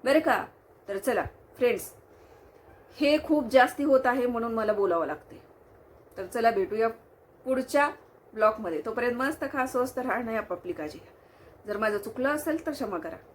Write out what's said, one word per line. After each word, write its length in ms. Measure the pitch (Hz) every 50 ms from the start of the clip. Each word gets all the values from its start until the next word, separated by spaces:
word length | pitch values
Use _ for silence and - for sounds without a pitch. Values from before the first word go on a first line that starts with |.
| -
बरं 140 | 247 285 311
का? 260 | - 285 240 190 - - - - _ _ - _ _ -
तर 80 | 196
चला 280 | 190 - - 240 180 - - - - - - -
फ्रेंड्स, 360 | - 254 240 202 190 - - - - _ _ - - - - - - - - - - - - - - - - - -
हे 180 | 302 285 302 302 302
खूप 260 | - 311 302 262 220
जास्ती 320 | 262 262 247 262 - - 285
होत 160 | 285 269 262 262
आहे 220 | 247 247 269 247
म्हणून 280 | 247 240 233 233 233 226
मला 180 | 226 214 214
बोलावं 340 | 214 202 196 185 170 170 156
लागते. 360 | 139 - - - - - - - - - _ - _ - - - _ - - - - -
तर 100 | - 190
चला 240 | 180 - 240 226 233
भेटूया 380 | 214 196 185 180 208 220 226 226 226 - - _ - _ _ _ _ _ -
पुढच्या 460 | 254 262 262 254 - - 285 285 294 - - - - _ - _ - -
ब्लॉगमध्ये. 480 | 214 214 214 214 220 220 175 165 - -
तोपर्यंत 300 | 226 220 226 240 247 240
मस्त 280 | 240 262 277 311 - 294 277
खा, 140 | 294 277 254
स्वस्त 320 | 262 - 247 247 254 - 254
राहा 140 | 254 254
आणि 240 | 247 233 247 220 220
आपापली 360 | 220 208 - 180 180 - 180
काळजी 260 | 175 - 156 151 147 -
घ्या. 140 | - - - _ _ _ - - - - - - - 208
जर 100 | 208 208
माझं 200 | 220 214 208 202
चुकलं 300 | 202 226 - - 254 277
असेल 380 | 294 302 302 320 302 320 -
तर 60 | 320
क्षमा 260 | 285 - 262 208 190 165
करा. 180 | 151 - - - - -